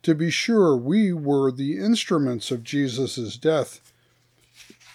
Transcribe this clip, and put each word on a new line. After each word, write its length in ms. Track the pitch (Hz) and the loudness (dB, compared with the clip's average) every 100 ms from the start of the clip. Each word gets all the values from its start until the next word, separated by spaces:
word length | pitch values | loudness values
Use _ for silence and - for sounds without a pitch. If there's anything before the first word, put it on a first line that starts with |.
To 120 | - 156 | 2 0
be 160 | 165 | 0
sure, 460 | - - 226 175 131 | -2 2 4 4 4
we 340 | 123 202 202 | 2 2 2
were 400 | 170 143 143 135 | 0 0 2 2
the 260 | 127 139 185 | 0 -4 -2
instruments 720 | 202 233 - 170 135 120 - | 0 0 0 0 0 -2 -6
of 140 | 123 | -8
Jesus' 720 | 113 143 139 113 101 - 110 117 | -4 -2 -2 -2 -4 -4 -8 -2
death 440 | 156 156 120 - _ _ _ _ _ _ _ _ - - - | 0 0 -2 -10 _ _ _ _ _ _ _ _ -20 -20 -20